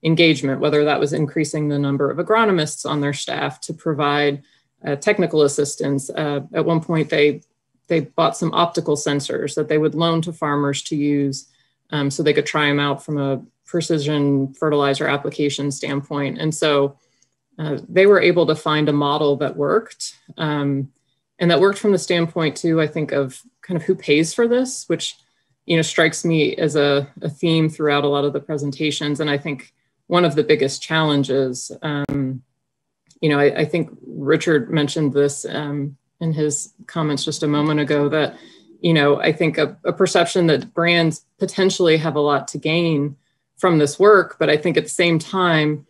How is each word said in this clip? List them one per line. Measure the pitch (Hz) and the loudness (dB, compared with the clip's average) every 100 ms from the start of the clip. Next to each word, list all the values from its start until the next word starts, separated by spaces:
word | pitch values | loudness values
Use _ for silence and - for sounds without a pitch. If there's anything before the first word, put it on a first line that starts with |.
engagement, | 160 160 165 160 139 135 | 0 4 4 4 0 -2
whether | 151 147 147 | 0 2 2
that | 143 | 0
was | 143 | 0
increasing | 151 147 - 151 156 151 | -2 -4 -2 -4 -2 -2
the | 143 | -2
number | 139 139 143 | -2 0 -2
of | 151 | -2
agronomists | 175 220 220 185 151 - - | 0 2 2 2 -2 -6 -6
on | 151 | -4
their | 143 | -2
staff | 143 - 123 143 143 | -4 -6 -4 -6 -8
to | - | -12
provide, | 160 - 147 147 147 147 139 - _ _ _ - | -8 -6 -2 0 2 0 -2 -10 _ _ _ -6
uh, | 139 | -4
technical | - 208 170 156 | 0 0 2 4
assistance. | 147 143 143 - 139 139 - | 2 2 -2 -2 -4 -4 -4
Uh, | - 151 143 143 | -6 -4 -4 -6
at | 165 160 | -4 0
one | 165 | 0
point, | 160 165 151 | 0 -2 0
they, | 156 147 143 _ _ _ _ _ | 2 2 2 _ _ _ _ _
they | 165 | -2
bought | 151 - 165 170 | -2 0 0 0
some | 165 | -4
optical | - 170 - 165 147 | 0 0 -2 -2 -2
sensors | - 143 139 - 147 151 | 0 -2 -2 -4 -4 -4
that | 147 | 0
they | 156 | 0
would | 156 151 | 0 0
loan | 165 165 | 0 0
to | 165 | -2
farmers | 165 151 143 143 139 | -4 -2 0 -2 -4
to | - 156 | -6 -4
use, | 147 143 139 135 - _ _ _ _ | 0 0 -2 -4 -12 _ _ _ _
um, | 151 139 | -4 -4
so | 139 | -2
they | 156 | 0
could | 147 147 | 0 0
try | 156 147 | 0 0
'em | 143 | 2
out | 143 139 | 0 -4
from | - 147 | -6 -4
a | 139 135 - _ _ | -2 -4 -8 _ _
precision | 175 165 160 143 151 143 139 135 | -6 -2 -2 0 0 2 0 -2
fertilizer | 135 160 147 143 139 147 | -2 -2 2 0 0 -2
application | 139 147 - 147 139 143 | -2 -6 -2 -4 -2 -6
standpoint. | 139 135 143 143 147 139 120 | -6 -6 -6 -6 -6 -4 -4
And | 156 | -4
so, | 147 156 143 139 139 _ _ _ _ _ - | -2 0 2 0 -4 _ _ _ _ _ -10
uh, | 151 143 - | -6 -6 -2
they | - 196 | 4 6
were | 196 | 6
able | 170 170 160 | 6 4 2
to | 156 | 0
find | - 151 151 | 0 0 2
a | |
model | 147 143 147 151 139 | 2 0 0 0 0
that | 143 - | -2 -2
worked, | 143 196 226 - - - _ - | 0 0 -2 -14 -16 -16 _ -6
um, | 156 147 143 139 139 _ _ _ _ _ | -4 -2 -2 -2 -4 _ _ _ _ _
and | 170 | 2
that | 170 | 4
worked | 196 196 | 4 2
from | 208 | 0
the | 190 | 0
standpoint, | - 175 165 175 160 - | 0 -2 0 -2 -4 -2
too, | 170 165 | -2 0
I | 151 | 0
think, | 156 147 | -2 -4
of | 143 135 131 - _ | -2 -4 -6 -20 _
kind | - 175 | -6 -6
of | |
who | 160 190 | -2 -4
pays | - 147 160 | 2 2 2
for | - 233 | 0 2
this, | 240 262 - - | 2 -2 -6 -6
which, | 165 - - _ _ _ _ - | -6 -6 -12 _ _ _ _ -2
you | 165 | 0
know, | |
strikes | 156 - 160 160 170 | 0 2 0 0 -2
me | 165 147 - | 2 2 0
as | 165 151 | -2 2
a, | 143 143 139 - | 2 0 -2 -8
a | 165 | -10
theme | - 175 160 156 | -4 0 2 2
throughout | 156 151 147 | 0 0 2
a | 143 | 2
lot | 143 143 | 0 0
of | |
the | 139 | -4
presentations. | 139 151 143 135 156 143 147 143 | -6 -6 -6 -4 -4 -2 -4 -2
And | 151 | -2
I | 143 | -2
think | 156 139 - _ _ _ _ | -4 -10 -12 _ _ _ _
one | 175 175 | 2 2
of | 147 | 2
the | |
biggest | 147 151 135 - | 2 2 2 -4
challenges, | - 160 156 143 135 135 131 127 - - | -4 0 2 2 0 0 0 -4 -12 -10
um, | 156 147 143 143 135 127 _ _ _ _ _ _ _ _ | -6 -6 -4 -4 -4 -6 _ _ _ _ _ _ _ _
you | - | 0
know, | 143 | 4
I, | 143 - | 2 2
I | 156 | -2
think | 175 156 - - | -2 -4 -8 -16
Richard | 170 139 160 165 151 120 | -8 0 0 4 0 2
mentioned | 165 143 160 147 | -2 0 0 0
this, | 135 143 139 - | 2 0 0 -8
um, | - 151 143 143 139 _ _ | -8 -6 -6 -8 -10 _ _
in | 165 | -4
his | 156 151 143 - _ - | 0 -2 -2 -8 _ -12
comments | 170 156 143 - | -4 -2 -2 -4
just | 147 | -4
a | 151 | -2
moment | 147 151 151 | 0 0 0
ago, | 139 147 143 | 0 0 2
that, | 156 147 - - - _ - | 0 -2 -4 -20 -20 _ -4
you | 175 | 2
know, | 160 143 143 | 4 4 4
I | 156 | 2
think | 156 170 151 | 0 0 0
a, | 151 - | -2 -2
a | - | -6
perception | 170 185 190 170 196 170 | 0 2 2 2 2 2
that | 143 - | 2 0
brands | - 170 170 165 156 _ _ | -2 2 4 2 -2 _ _
potentially | 190 - 190 190 175 160 | -6 0 0 2 4 4
have | 156 147 | 2 0
a | |
lot | 147 139 - | 2 0 -2
to | 147 | -6
gain | 156 165 170 151 143 139 _ _ _ _ | -2 0 2 0 -2 -6 _ _ _ _
from | 185 165 | 2 4
this | 147 - | 2 4
work, | 196 208 175 - | 6 6 6 -2
but | 151 | 0
I | 151 | 2
think | 175 160 | 2 -2
at | |
the | 151 | -2
same | - 175 165 | 0 2 2
time | - 190 180 160 151 151 - | -2 -2 2 2 0 -2 -8